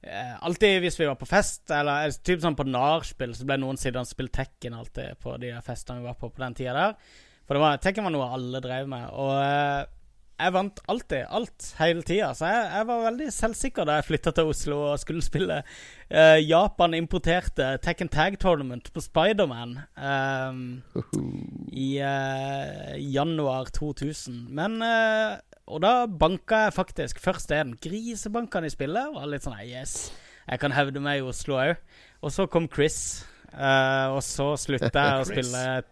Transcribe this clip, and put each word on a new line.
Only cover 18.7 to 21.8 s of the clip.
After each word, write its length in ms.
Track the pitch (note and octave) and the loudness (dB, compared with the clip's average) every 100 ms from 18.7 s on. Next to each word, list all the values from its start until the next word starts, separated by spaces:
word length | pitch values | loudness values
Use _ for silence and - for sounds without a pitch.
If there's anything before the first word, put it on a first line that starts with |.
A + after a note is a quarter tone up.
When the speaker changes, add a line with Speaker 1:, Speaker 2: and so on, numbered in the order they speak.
| B2 - | -8 -10
Speaker 1:
på 100 | - | -10
Spider-Man, 680 | - - F3+ G#3+ E3+ A#2 A#2+ B2+ C#3+ - | -2 4 4 4 2 0 -8 -10 -14 -8
ehm, 640 | C#3 C#3 C3+ C3+ C3 B2+ B2+ B2+ - - | -2 0 0 -2 -4 -6 -10 -12 -8 -8
Speaker 2:
Uhu. 280 | A#2+ - - G1+ - - - | -4 -4 -4 -6 -10 -10 -10
Speaker 1:
i, 160 | - | -4